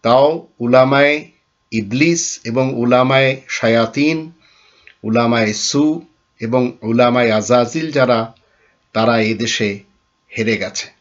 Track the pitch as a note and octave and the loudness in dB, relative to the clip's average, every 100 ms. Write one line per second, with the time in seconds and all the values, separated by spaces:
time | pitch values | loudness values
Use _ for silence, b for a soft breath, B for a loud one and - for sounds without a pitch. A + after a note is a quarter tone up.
0 | A2+ B2+ D3 E3 - _ A#2 B2+ C3 C#3 | 4 4 4 0 -10 _ 2 4 4 4
1 | C#3+ D3+ - _ _ _ _ A2 G2+ B2 | 2 0 -6 _ _ _ _ -6 -4 0
2 | D#3+ E3+ - - A2+ A#2+ C3 A#2+ A#2+ B2 | 0 0 -4 -10 -6 -2 -2 -2 0 2
3 | B2+ C3+ C3+ C3+ - - A#2 A#2 A2+ C3+ | 2 2 0 -2 -10 -4 0 2 0 0
4 | D3 D#3+ D#3+ _ b b b b b b | -2 -2 -8 _ b b b b b b
5 | G#2+ A2+ A#2+ A#2 G#2+ G#2 - C#3+ D3+ E3 | -2 0 2 0 -2 -4 -4 0 0 -2
6 | - _ _ _ A2+ B2+ A#2+ - A2 A#2 | -10 _ _ _ -4 -2 -2 -4 -2 2
7 | B2 B2 A#2+ G#2+ G2 B2 A#2 E3 D#3+ C#3 | 2 2 2 0 2 2 2 -4 -4 0
8 | B2 A2+ A2 _ _ _ _ _ _ G#2+ | 2 0 -2 _ _ _ _ _ _ -2
9 | A2+ A2+ A2 G#2 A2+ - G#2 G2+ _ _ | 0 0 0 -2 -4 -4 -4 -6 _ _
10 | _ _ _ - A2 G#2 F#2+ - - _ | _ _ _ -6 -2 -2 -4 -10 -16 _